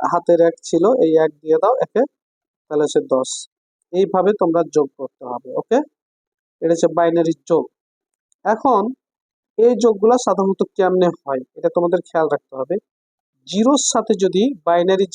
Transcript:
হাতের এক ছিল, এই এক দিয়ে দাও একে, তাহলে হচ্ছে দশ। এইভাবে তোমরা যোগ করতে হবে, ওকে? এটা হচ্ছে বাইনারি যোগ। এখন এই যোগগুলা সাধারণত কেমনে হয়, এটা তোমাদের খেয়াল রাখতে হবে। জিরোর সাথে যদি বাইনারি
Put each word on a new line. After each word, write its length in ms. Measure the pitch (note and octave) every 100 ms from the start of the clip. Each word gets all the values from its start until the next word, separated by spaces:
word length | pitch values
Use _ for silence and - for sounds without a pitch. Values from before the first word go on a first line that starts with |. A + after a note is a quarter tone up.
| -
হাতের 280 | F3 F3 E3+ E3+
এক 60 | -
ছিল, 220 | - E3 F#3+ B3+
এই 80 | D#3+ D#3+
এক 60 | D#3 -
দিয়ে 180 | D#3 D#3+
দাও 120 | G3 C4
একে, 180 | E3 G#3 C#4 - _ _ _ _ _
তাহলে 160 | D3+
হচ্ছে 160 | D3 D3+ C3+
দশ। 160 | C3 C3 - - _ _ _ _
এইভাবে 380 | F3+ F#3+ F#3 F3+ G#3
তোমরা 200 | F3 E3+ D#3 D3+
যোগ 120 | C#3 -
করতে 280 | C3 -
হবে, 240 | B2+ A#2+ B2+ B2+
ওকে? 180 | - A#3+ D4+ _ _ _ _ _ _ _
এটা 100 | E3
হচ্ছে 140 | E3 E3+ D#3+
বাইনারি 380 | E3+ E3 E3 E3 -
যোগ। 160 | E3 - _ _ _ _ _ _ _
এখন 380 | F#3+ A3+ C4+ G#3+ A3 C4 _ _ _ _ _ -
এই 140 | A#3 A3+
যোগগুলা 320 | A#3 G3+ A3 B3+ -
সাধারণত 340 | F#3+ G3 F#3+ F#3
কেমনে 340 | - F#3 F#3 F3 E3+
হয়, 240 | C#3 C3+ -
এটা 140 | - E3 F3
তোমাদের 240 | E3+ F3+ -
খেয়াল 180 | E3 D#3
রাখতে 200 | D3 - C3+
হবে। 180 | C3+ F#3+ - _ _ _ _ _ -
জিরোর 320 | F#3 A3+ C#4+ -
সাথে 200 | A#3+ A3 G3
যদি 180 | F#3 F3 B3+ A3 -
বাইনারি 400 | F3 F3+ F#3+ F#3+